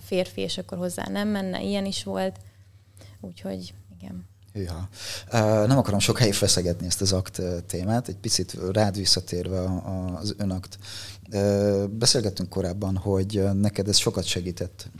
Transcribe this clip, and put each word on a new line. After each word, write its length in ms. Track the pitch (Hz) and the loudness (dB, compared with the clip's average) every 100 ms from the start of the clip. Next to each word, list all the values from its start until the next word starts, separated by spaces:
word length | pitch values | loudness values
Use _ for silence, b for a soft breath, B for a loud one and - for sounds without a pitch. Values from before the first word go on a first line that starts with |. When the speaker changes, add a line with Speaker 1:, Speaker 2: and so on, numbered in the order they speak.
Speaker 1:
férfi, 360 | - 185 185 - | -2 -2 0 -4
és 180 | 190 - | -4 -6
akkor 200 | - 180 | -8 -6
hozzá 260 | 180 180 196 | -6 -4 -4
nem 180 | 196 208 | -2 -2
menne, 320 | 202 190 180 | -2 -2 -4
ilyen 220 | 196 202 | -2 -2
is 200 | 196 196 | -2 -4
volt. 320 | 196 190 190 - b b b b _ b b b | -4 -2 -2 -4 b b b b _ b b b
Úgyhogy 540 | 196 175 190 185 175 - - 175 | -16 -12 -8 -8 -10 -16 -20 -18
igen. 300 | 190 90 90 _ - | -14 -14 -14 _ -12
Speaker 2:
Hűha. 360 | 104 87 82 95 B B B - | -6 -6 -6 -8 B B B -2
Ö, 80 | 120 107 110 107 | 4 6 6 6
nem 120 | 135 | 4
akarom 200 | 107 101 | 4 2
sokáig 320 | 110 110 110 | 2 4 4
feszegetni 520 | 101 98 92 87 85 90 | 4 4 4 2 0 -2
ezt 140 | - | 0
az 120 | 98 | 2
akt, 260 | 92 92 - | 2 0 -4
ö, 220 | 90 87 85 | -4 -4 -6
témát, 420 | 87 95 117 123 | -4 0 0 -2
egy 80 | 98 | -6
picit 400 | - - 87 - 90 | -2 0 -2 -4 0
rád 240 | 104 104 98 | 4 2 2
visszatérve 640 | 92 92 - 87 90 92 | 4 2 2 -4 -2 -2
a, 120 | 92 90 101 | 0 -2 -4
a, 300 | 92 92 85 | -4 -4 -4
az 160 | 104 104 | -6 -4
önakt. 400 | 98 92 - - B B B B - | -2 -2 -6 -14 B B B B -4
Ö, 540 | 101 101 101 101 98 98 | 2 4 4 4 2 0
beszélgettünk 580 | 110 113 131 107 - 92 | 2 2 4 2 -2 -4
korábban, 480 | 95 90 98 95 92 | -2 -2 -2 -2 0
hogy, 400 | 101 95 95 104 | 2 2 2 2
ö, 160 | 98 | 4
neked 360 | 98 104 - 101 | 4 2 2 2
ez 80 | 98 | 2
sokat 280 | 117 98 | 2 0
segített, 640 | 87 92 90 82 90 - - - | -2 -4 -4 -6 -8 -10 -18 -18